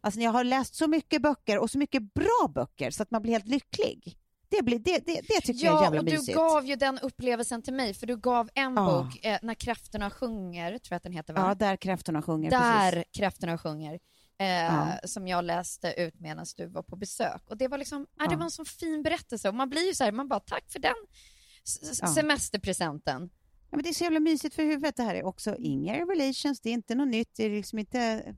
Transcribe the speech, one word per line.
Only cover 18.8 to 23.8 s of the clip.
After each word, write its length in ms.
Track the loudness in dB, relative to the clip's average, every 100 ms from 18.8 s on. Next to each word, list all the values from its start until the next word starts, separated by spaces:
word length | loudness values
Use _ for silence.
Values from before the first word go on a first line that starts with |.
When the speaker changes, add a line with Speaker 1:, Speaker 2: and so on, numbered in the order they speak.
| -4 -2
Speaker 2:
berättelse. 460 | -2 -2 -4 -4 -2
Och 60 |
man 140 | -2 -2
blir 160 | 0 0
ju 80 |
så 100 | 0
här, 80 | 0
man 160 | 0 -2
bara, 120 | -4
tack 240 | -4 -8 -8
för 60 | -4
den 160 | -2 -2 -8 -20 -20 _ _ -14
s-, 140 | -10 -8
s-, 160 | -6 -2
Speaker 1:
Ja. 60 | 0 2 2 2 -2 -4
Speaker 2:
semesterpresenten. 680 | -4 -2 -4 -4 -4 -4 -6 -16 _ _ _
Speaker 1:
Ja, 60 |
men 60 | -4